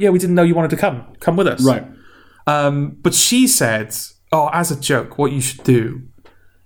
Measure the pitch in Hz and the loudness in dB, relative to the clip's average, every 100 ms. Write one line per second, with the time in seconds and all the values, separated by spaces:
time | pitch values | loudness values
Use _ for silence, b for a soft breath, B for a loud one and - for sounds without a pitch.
0 | 202 180 180 175 170 170 160 156 202 123 | 0 2 2 2 4 2 0 0 -2 -2
1 | - - - 170 180 123 131 120 - b | -10 -6 -2 0 0 2 2 2 -4 b
2 | b b b b - 147 143 143 147 - | b b b b -2 0 0 -2 -4 -4
3 | 175 127 - 240 262 - 120 110 107 - | -2 0 2 2 2 2 0 -2 -6 -10
4 | - - _ 160 147 170 170 135 - 127 | -12 -18 _ 0 0 0 -2 -4 -2 -2
5 | - - 143 143 127 - - 120 110 71 | -2 -4 -2 -2 -6 -4 2 2 0 -6
6 | - - - _ - _ | -16 -20 -20 _ -20 _